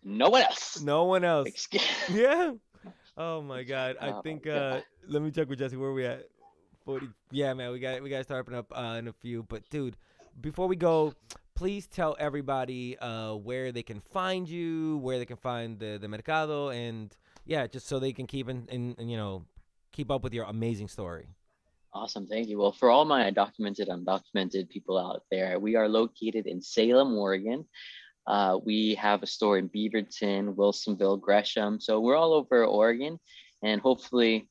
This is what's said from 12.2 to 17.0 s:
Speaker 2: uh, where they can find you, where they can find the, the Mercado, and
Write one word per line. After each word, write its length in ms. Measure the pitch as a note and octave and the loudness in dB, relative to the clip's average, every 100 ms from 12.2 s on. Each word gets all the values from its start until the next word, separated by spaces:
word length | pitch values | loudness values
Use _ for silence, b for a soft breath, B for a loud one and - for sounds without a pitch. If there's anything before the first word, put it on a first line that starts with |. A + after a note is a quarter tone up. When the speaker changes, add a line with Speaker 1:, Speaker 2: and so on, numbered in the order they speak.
| D3 C#3+ C3+ C3+ B2+ B2+ B2 B2+ | -2 -4 -2 -2 -2 -6 -8 -8
Speaker 2:
uh, 360 | A#2+ A2+ A2 | -8 -6 -6
where 380 | G#2+ G#2 B2+ C3 | -8 -6 -6 -4
they 100 | A#2+ | -6
can 180 | A2+ G#2 | -8 -12
find 480 | - F#3+ F#3 F#3 F3+ | -8 -6 -4 -4 -6
you, 480 | E3+ E3+ D#3+ D#3+ D3+ | -6 -4 -2 -2 -2
where 200 | B2+ B2+ | -2 -4
they 80 | A#2+ | -6
can 100 | A#2+ | -8
find 420 | C3 A#2+ A#2 G#2+ | -6 -6 -6 -8
the, 200 | A2 G#2 | -8 -8
the 80 | G#2 | -8
Mercado, 600 | G#2+ C3 D#3+ D#3 D3 C#3+ | -10 -2 -2 0 -2 -4
and 440 | A#2+ A#2+ A2+ | -6 -6 -8